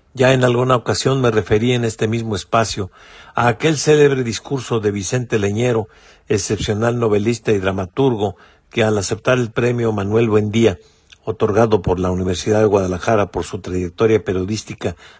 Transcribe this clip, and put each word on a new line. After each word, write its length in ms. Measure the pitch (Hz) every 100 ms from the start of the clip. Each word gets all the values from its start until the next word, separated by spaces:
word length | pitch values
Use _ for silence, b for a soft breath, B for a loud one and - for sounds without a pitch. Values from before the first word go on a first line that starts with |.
| b 123
Ya 160 | 127
en 140 | 131 123
alguna 320 | 120 127 123
ocasión 420 | - 98 131 135
me 100 | 120
referí 440 | 107 - 107 123
en 100 | 123
este 240 | 117 - 110
mismo 300 | 117 113 98
espacio 520 | - 113 110 - 92 B B B B 117
a 140 | 120
aquel 280 | 113 160 147
célebre 460 | 151 151 143 131
discurso 560 | 117 104 - 139 - 117
de 120 | 104
Vicente 480 | 101 92 127 117 113
Leñero, 500 | 101 107 123 113 - b b b b
excepcional 680 | 104 - 104 - 104 117 120
novelista 540 | 113 104 107 113 117
y 80 | 101
dramaturgo, 800 | 95 95 90 - 135 107 101 - b b _
que 160 | 113 110
al 120 | 107
aceptar 400 | 92 107 127 127
el 140 | 113
premio 400 | 123 120 120 113
Manuel 380 | 104 98 110 113
Buendía, 500 | 107 107 110 110 87 b b b b -
otorgado 560 | - 107 101 113 104
por 180 | 90 87
la 120 | 92
Universidad 480 | 92 92 87 - 107
de 60 | 107
Guadalajara 640 | 98 92 87 117 110 95
por 140 | 90
su 160 | - 101
trayectoria 640 | - 92 90 - 113 107
periodística 720 | - 92 92 107 - 107 101 - B